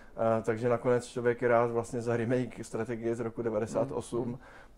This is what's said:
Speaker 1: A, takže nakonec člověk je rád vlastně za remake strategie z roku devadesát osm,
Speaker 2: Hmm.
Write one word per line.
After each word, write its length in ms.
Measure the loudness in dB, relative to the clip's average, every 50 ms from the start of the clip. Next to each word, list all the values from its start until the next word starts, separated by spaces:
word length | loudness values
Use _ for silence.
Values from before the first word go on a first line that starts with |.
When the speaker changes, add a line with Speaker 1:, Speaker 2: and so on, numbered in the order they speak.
| -20 -16 -4
Speaker 1:
A, 240 | 0 2 2 4 2
takže 280 | 2 0 -2 0 2 2
nakonec 380 | 2 2 2 2 2 2 0
člověk 360 | -2 -6 0 0 2 2 2 4
je 60 | 4
rád 220 | 6 6 4 4
vlastně 300 | 2 -2 -2 -2 -6 -4
za 160 | -2 0 0
remake 480 | 0 2 2 2 0 0 -2 -6 -10 -12
strategie 500 | -8 -6 -4 -4 -4 -4 -4 -2 -2 -2
z 60 | -2
roku 220 | -2 -4 -4 -4 -4
devadesát 460 | -2 0 0 -2 0 0 -2 -2 -2 -2
osm, 320 | -6 -6 -4 -4 -4 -4
Speaker 2:
Hmm. 140 | -4 -6 -8 -12 -18 -20 -20 -20 -20 -14